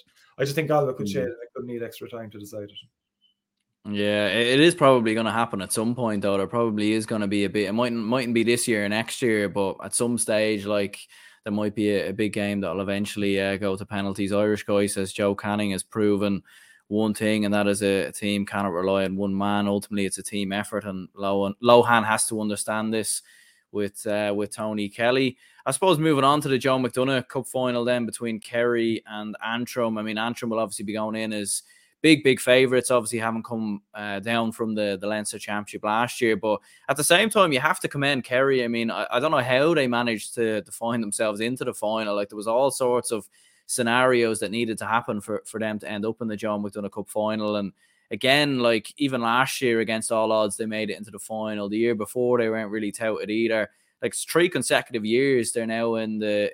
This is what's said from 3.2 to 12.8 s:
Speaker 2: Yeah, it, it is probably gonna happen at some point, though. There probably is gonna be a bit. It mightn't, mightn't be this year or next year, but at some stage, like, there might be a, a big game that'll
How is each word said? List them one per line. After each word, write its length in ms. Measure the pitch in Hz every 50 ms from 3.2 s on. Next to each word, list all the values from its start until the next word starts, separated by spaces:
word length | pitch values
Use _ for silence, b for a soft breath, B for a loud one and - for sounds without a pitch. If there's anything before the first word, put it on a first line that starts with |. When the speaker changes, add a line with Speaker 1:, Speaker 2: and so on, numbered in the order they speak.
| _ _ _ _ _ _ _ _ _ _ _ _ - 104 104
Speaker 2:
Yeah, 360 | 101 101 104 104 104 104 98
it, 180 | 92 110 117
it 140 | 120 131 139
is 140 | 151 170 170
probably 400 | - 151 135 135 127 113 113 110
gonna 180 | 113 113 110 101
happen 280 | 113 120 117 - 101
at 120 | 95 - -
some 220 | 117 110 117 120
point, 280 | 127 123 113 107 101 98
though. 160 | 101 98 98
There 80 | 98
probably 460 | 92 - 120 117 117 107 107 104 107 110
is 120 | 110 107
gonna 240 | - 117 107 104 101
be 160 | 104 104 101
a 60 | 95
bit. 180 | 85 104 104 92
It 40 | 101
mightn't, 320 | 113 123 123 117 117 110
mightn't 300 | 104 120 135 127 117 117
be 80 | 117 113
this 240 | 113 120 117 -
year 180 | - 113 104 101
or 40 | 101
next 320 | 107 110 113 - - - 135
year, 260 | 120 110 107 101 98
but 280 | 82 104 98 95 - - -
at 100 | 98 -
some 220 | - 123 120 120
stage, 480 | 110 - - 110 107 107 110 110 101 98
like, 320 | 101 107 104 101 98 101 - - - b b b b b b b
there 80 | 110 104
might 220 | 104 107 107 101
be 160 | 113 104 104
a, 180 | 104 98 78 82
a 40 | 98
big 200 | 101 110 104 98
game 280 | 107 101 101 101 101
that'll 200 | 98 90 80 95